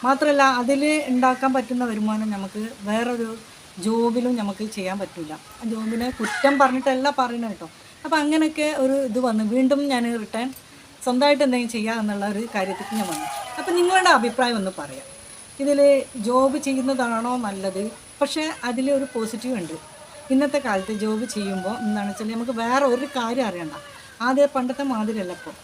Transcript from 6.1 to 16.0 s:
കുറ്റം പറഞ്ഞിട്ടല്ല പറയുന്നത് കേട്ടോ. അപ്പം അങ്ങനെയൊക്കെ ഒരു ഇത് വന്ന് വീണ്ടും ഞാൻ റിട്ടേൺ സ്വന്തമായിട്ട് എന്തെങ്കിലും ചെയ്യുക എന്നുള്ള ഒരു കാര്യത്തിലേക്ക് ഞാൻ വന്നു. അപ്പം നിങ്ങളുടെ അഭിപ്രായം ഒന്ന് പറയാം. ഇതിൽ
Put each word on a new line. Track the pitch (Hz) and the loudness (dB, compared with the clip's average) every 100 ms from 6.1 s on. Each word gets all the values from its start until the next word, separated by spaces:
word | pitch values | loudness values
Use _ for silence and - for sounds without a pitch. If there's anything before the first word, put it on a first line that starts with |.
| 254 | -4
കുറ്റം | 214 - 269 285 | -4 0 2 4
പറഞ്ഞിട്ടല്ല | 269 254 262 254 277 285 | 4 4 0 0 0 0
പറയുന്നത് | 247 240 226 | -2 -2 -6
കേട്ടോ. | 190 160 - - - | -8 -14 -16 -20 -14
അപ്പം | 311 311 | -2 0
അങ്ങനെയൊക്കെ | 294 311 311 302 302 294 | 2 4 2 2 -2 2
ഒരു | 262 269 262 | 2 2 0
ഇത് | 214 247 | 0 2
വന്ന് | 220 214 | 2 2
വീണ്ടും | 240 262 277 285 | 4 4 4 2
ഞാൻ | 254 240 233 | 0 0 -2
റിട്ടേൺ | 208 226 254 254 - - - - | -6 -6 -6 -8 -20 -20 -20 -8
സ്വന്തമായിട്ട് | - 254 285 285 285 | -2 2 4 4 4
എന്തെങ്കിലും | 247 240 | 2 0
ചെയ്യുക | 233 214 226 | -4 -2 -2
എന്നുള്ള | 214 202 202 | -2 -2 -2
ഒരു | 202 233 | -4 -4
കാര്യത്തിലേക്ക് | 208 190 185 196 220 | -4 -4 -4 -6 -4
ഞാൻ | 185 | -4
വന്നു. | 156 - - - - | -4 -6 -8 -10 -8
അപ്പം | 311 349 | -2 2
നിങ്ങളുടെ | 349 370 370 285 | 4 6 6 6
അഭിപ്രായം | 233 226 247 226 | 4 0 0 0
ഒന്ന് | 190 185 | -4 -6
പറയാം. | - 131 - - - - - - | -10 -12 -16 -20 -20 -20 -20 -4
ഇതിൽ | 277 285 285 277 | 0 6 8 6